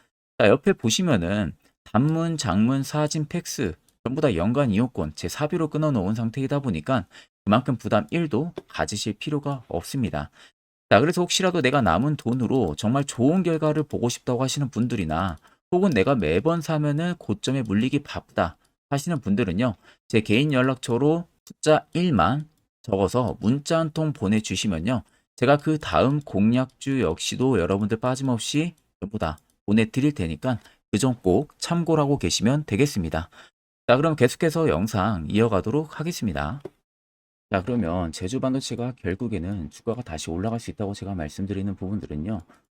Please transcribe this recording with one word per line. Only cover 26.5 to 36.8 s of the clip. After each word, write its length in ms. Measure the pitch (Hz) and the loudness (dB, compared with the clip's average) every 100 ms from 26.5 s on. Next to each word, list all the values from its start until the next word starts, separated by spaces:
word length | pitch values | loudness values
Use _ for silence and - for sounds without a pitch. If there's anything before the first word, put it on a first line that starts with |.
| 123 131 - - 135 | 2 0 -6 -4 0
역시도 580 | 90 82 - 98 131 117 | 0 -2 -6 -2 2 2
여러분들 440 | 82 98 104 110 | 2 0 0 -2
빠짐없이 760 | 127 131 135 117 - 143 170 - _ - | -2 -2 -2 -2 -2 -2 -2 -6 _ -12
전부 180 | 104 107 | -8 -4
다 200 | 82 78 _ _ - | -4 -6 _ _ 0
보내드릴 440 | 107 110 - 143 | 2 2 2 0
테니까 480 | 147 85 76 127 117 - _ - | 0 -4 -4 -4 -4 -6 _ -4
그 80 | 104 | 0
점 160 | 131 123 | 0 0
꼭 340 | 92 92 147 - | 2 2 0 -8
참고를 460 | - 170 165 156 | -2 -2 2 2
하고 160 | 143 143 | 2 2
계시면 460 | 87 - 101 147 151 | 0 0 2 0 0
되겠습니다. 640 | 101 147 104 82 80 82 - - _ _ _ - | 0 2 0 -2 -4 -6 -14 -20 _ _ _ 2
자, 100 | 123 | 4
그럼 180 | 160 151 | 4 4
계속해서 540 | 123 - 165 160 156 | 2 4 0 2 2
영상 560 | 78 107 101 98 98 78 | 2 0 0 0 -2 0
이어가도록 720 | 101 117 98 95 147 156 - | 2 4 2 0 -2 -4 -6
하겠습니다. 640 | 156 175 113 71 73 135 - _ | -8 -4 -4 -2 -4 -6 -12 _